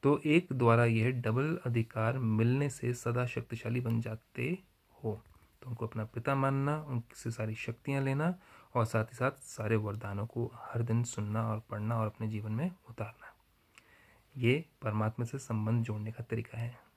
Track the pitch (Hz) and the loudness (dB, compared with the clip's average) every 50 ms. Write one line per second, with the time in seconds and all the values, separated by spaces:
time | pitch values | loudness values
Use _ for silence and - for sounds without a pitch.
0 | - 135 147 143 - 156 151 170 175 - 131 127 123 117 113 117 120 117 113 113 | 6 4 4 4 4 6 4 4 4 2 0 4 6 8 8 8 6 6 4 4
1 | 110 123 131 123 120 113 110 123 139 156 165 - - 127 117 117 113 113 - 113 | 4 2 2 0 0 0 2 2 2 0 0 -2 -2 0 0 0 0 0 -2 0
2 | 110 113 123 131 127 110 110 107 113 117 127 135 143 143 123 - - 123 123 120 | 0 0 0 0 0 2 4 4 4 4 4 4 2 0 -2 -2 -4 -4 -4 -2
3 | - 120 120 123 123 120 - - 117 - - 113 - 120 117 123 123 151 131 113 | -2 -2 0 0 0 -2 -2 -6 -6 -6 -10 -8 -4 -2 -2 -2 0 0 0 0
4 | 113 113 110 113 _ _ _ - 120 139 180 185 - _ _ _ _ _ _ - | 0 -2 -6 -10 _ _ _ -6 -4 -4 -4 -4 -8 _ _ _ _ _ _ -8
5 | - 113 104 - - - - - _ _ _ _ - 127 120 113 - 113 - 117 | -6 -4 -4 -4 -8 -20 -20 -20 _ _ _ _ -12 -12 -8 -6 -6 -6 -4 -6
6 | 110 110 - 123 117 - 139 139 135 135 135 139 139 143 147 156 151 147 131 120 | -6 -6 -6 -6 -2 0 2 2 2 2 2 2 2 0 0 -2 -4 -4 -4 -4
7 | 117 _ - - - 117 113 - 113 110 110 - - - 113 - _ - 139 139 | -4 _ -16 -8 -6 -6 -4 -4 -4 -4 -4 -6 -6 -8 -8 -8 _ -4 -2 0
8 | 135 135 135 139 151 170 180 180 - - - - - _ _ 123 117 113 - 113 | 0 0 0 2 0 0 0 -2 -8 -20 -20 -20 -20 _ _ 0 0 2 2 0
9 | 110 - - - 127 131 139 - - - - - 107 107 113 110 104 107 101 110 | 0 0 -2 0 0 0 0 -2 -18 -16 -8 -6 -2 2 2 2 2 0 -4 -6
10 | - 104 101 101 104 113 - 120 117 113 - - - - - 120 117 117 113 117 | -6 -6 -4 -4 -4 -4 -2 -4 -4 -4 -6 -12 -14 -6 -2 -2 0 2 2 2
11 | 120 117 - - 104 104 107 110 113 110 110 110 - _ - 107 104 110 117 113 | 2 0 -2 -4 -4 -2 0 0 0 0 -2 -4 -6 _ -6 -4 -2 -2 0 0
12 | 110 107 - - 113 107 107 104 104 110 107 117 151 185 180 _ _ - 117 - | 0 -2 -2 -4 -6 -4 -4 -4 -4 -4 -2 -2 -2 -2 -4 _ _ -20 -10 -8
13 | 113 107 - _ - - - _ _ _ _ _ _ _ _ - _ _ - _ | -8 -10 -10 _ -20 -20 -20 _ _ _ _ _ _ _ _ -20 _ _ -20 _
14 | - - - _ _ _ _ 131 120 117 127 151 165 _ _ _ - 117 107 107 | -20 -20 -20 _ _ _ _ 2 4 4 4 4 2 _ _ _ -4 -2 0 0
15 | 107 110 110 - 120 117 - 135 123 - 113 110 107 110 113 120 113 113 107 107 | 0 0 0 -2 -6 -4 -6 -10 -6 -4 -2 -2 0 2 2 0 0 -2 -4 -6
16 | 104 110 110 - 117 - 113 113 113 - - 113 117 120 120 - - _ _ | -6 -8 -8 -10 -8 -6 -6 -6 -6 -8 -8 -6 -6 -6 -8 -12 -20 _ _